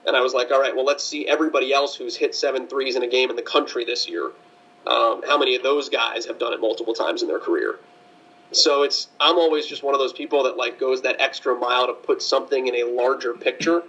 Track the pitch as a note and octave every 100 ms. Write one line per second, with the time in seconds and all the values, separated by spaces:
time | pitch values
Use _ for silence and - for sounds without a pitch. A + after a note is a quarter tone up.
0 | - B2+ B2+ B2+ B2 C#3 C3+ C3 C3+ C#3+
1 | - D3+ - D3+ D#3 C#3 C3 C#3 C#3+ -
2 | A#2+ - C#3+ - C#3+ C3 B2 C#3 C3 B2
3 | A#2+ B2+ B2+ A#2+ A#2 D3 - B2 A#2+ A#2+
4 | - - C2+ - - - - - - A#2+
5 | A#2 G#2 C#3+ C#3+ C3 B2 C3 C#3+ C3+ B2+
6 | A2+ A#2 A#2+ A2 A#2+ B2 A2 G#2 A2+ -
7 | - A2+ - F2 - E2+ G#1 - - -
8 | - - - - - - D#3 C#3+ C#3 -
9 | - - D3+ E3+ D#3+ D3+ - C#3+ C#3 C3+
10 | B2+ - C#3+ C#3+ B2+ A#2 A#2+ - C3 C3
11 | C3 - C3+ - C3 B2 B2 B2+ A#2+ -
12 | - C3 - C3+ - C3+ B2+ A#2+ A#2+ A#2+
13 | B2+ B2 B2 A#2+ E3+ E3 D#3+ E3+